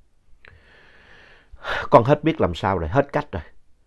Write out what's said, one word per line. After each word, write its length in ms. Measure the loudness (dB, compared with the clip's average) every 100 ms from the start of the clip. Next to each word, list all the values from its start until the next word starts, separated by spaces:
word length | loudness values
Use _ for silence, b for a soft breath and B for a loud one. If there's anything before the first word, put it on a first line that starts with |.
| _ _ _ -20 B B B B B B B B B B B B B B B
Con 140 | 4
hết 200 | 6 2
biết 160 | 0 -2
làm 140 | -2
sao 240 | -2 -2 -2
rồi, 100 | 0
hết 240 | 0 0
cách 200 | -4 -6
rồi. 100 | -10 -12 -18 -20 -20